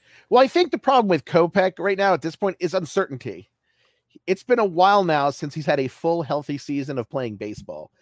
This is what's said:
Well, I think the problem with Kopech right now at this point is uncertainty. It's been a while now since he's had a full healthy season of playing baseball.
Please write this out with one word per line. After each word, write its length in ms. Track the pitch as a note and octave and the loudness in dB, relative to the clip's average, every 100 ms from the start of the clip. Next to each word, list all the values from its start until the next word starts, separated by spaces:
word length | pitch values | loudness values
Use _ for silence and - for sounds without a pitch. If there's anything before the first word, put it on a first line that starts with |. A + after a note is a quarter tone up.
| _ _ - | _ _ 0
Well, 140 | A#3+ | 2
I 60 | C4+ | 4
think 240 | E4+ E4+ | 2 0
the 60 | C#4 | -2
problem 280 | - C4 G3+ | 2 2 4
with 180 | D#3+ | 0
Kopech 500 | - E3+ E3+ G3+ F#3 - | 2 2 2 2 0 0
right 180 | F#3+ G3 | -4 0
now 180 | G3 | 0
at 80 | F3 | 0
this 120 | E3 | -2
point 220 | - G3+ - | -4 -6 -4
is 160 | E3+ | -4
uncertainty. 760 | F3+ D#3+ G3 F#3 C3 A#2 F2 - _ _ _ _ _ _ _ - | -4 -4 -4 -4 -6 -12 -14 -18 _ _ _ _ _ _ _ -6
It's 160 | F#3+ | -4
been 160 | - A#3+ | 0 2
a 60 | |
while 400 | G3+ E3 F#3+ G3+ | 2 4 4 4
now 260 | F3 D3+ C#3+ | 4 2 0
since 240 | - D3 | -2 -8
he's 120 | D#3+ C#3+ | -6 -2
had 120 | C#3+ | 0
a 80 | C3 | -2
full 360 | - E3 E3+ | -4 -2 -2
healthy 360 | C#3+ D3 C#3+ C#3+ | -2 -6 -6 -10
season 400 | - C#3+ C3+ C3 | -6 -8 -6 -8
of 100 | A2+ | -6
playing 280 | C3+ A#2+ G#2 | -6 -8 -8
baseball. 560 | G#2+ G2+ - D2+ D2+ _ | -12 -12 -14 -16 -18 _